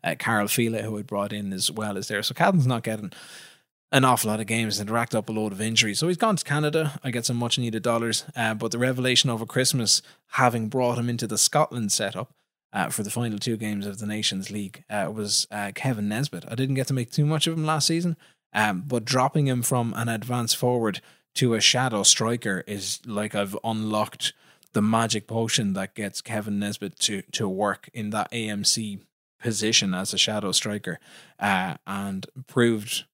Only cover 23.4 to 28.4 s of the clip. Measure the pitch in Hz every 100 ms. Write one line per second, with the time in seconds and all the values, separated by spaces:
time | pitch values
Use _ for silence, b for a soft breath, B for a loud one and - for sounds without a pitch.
23.4 | 101 101 113 110 110 107 107 - - -
24.4 | b b b 110 107 113 113 107 - 113
25.4 | 113 - 104 95 95 - 101 - - 107
26.4 | 107 101 101 107 101 - - 101 - -
27.4 | 104 95 104 98 - 123 104 107 - 117